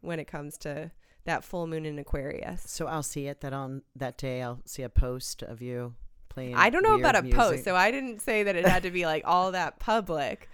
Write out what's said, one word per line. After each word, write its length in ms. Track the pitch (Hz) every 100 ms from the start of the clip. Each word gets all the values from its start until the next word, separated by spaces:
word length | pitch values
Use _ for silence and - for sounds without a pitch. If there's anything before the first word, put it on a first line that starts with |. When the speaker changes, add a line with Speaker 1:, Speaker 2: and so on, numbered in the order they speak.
Speaker 1:
when 180 | - 165
it 80 | -
comes 300 | 151 147 -
to 320 | 156 147 160 - _ _
that 200 | - 160
full 220 | - 180 165
moon 180 | 160
in 140 | 156 147
Aquarius. 640 | 143 143 143 - - 175 -
Speaker 2:
So 200 | - 151
I'll 160 | 156
see 240 | 139 147 139
it 140 | 143
that 100 | 139
on 300 | 135 131 135 _ 127
that 200 | 127 -
day, 260 | 135 127
I'll 180 | 123 123
see 180 | - -
a 60 | 123
post 540 | - 127 127 - -
of 180 | - 113
you 340 | 123 123 120 123 - - -
playing 240 | - 127 139
Speaker 1:
I 140 | 202
don't 120 | 320
know 140 | 427 427
Speaker 2:
weird 40 |
Speaker 1:
about 140 | 302 214
a 60 | -
post, 160 | - 220
Speaker 2:
music. 140 | 135
Speaker 1:
so 120 | 185 180
I 140 | 202
didn't 300 | 277 262 214
say 220 | - 214
that 120 | 202 175
it 100 | 180
had 160 | 185
to 60 | 180
be, 140 | 175 165
like, 160 | 156 -
all 260 | 180 185
that 260 | 185 160 -
public. 680 | - 226 185 156 131 - -